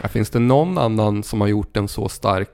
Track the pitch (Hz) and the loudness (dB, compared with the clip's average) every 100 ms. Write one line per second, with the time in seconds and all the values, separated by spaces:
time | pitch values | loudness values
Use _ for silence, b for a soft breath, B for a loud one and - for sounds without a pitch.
0 | - 113 107 120 120 139 170 180 117 110 | -4 -2 0 2 4 4 2 0 0 2
1 | 107 104 - 107 101 104 101 107 101 - | 0 0 -2 0 0 0 -2 -4 -4 -4
2 | 98 - 104 95 101 | -6 -4 -2 0 -4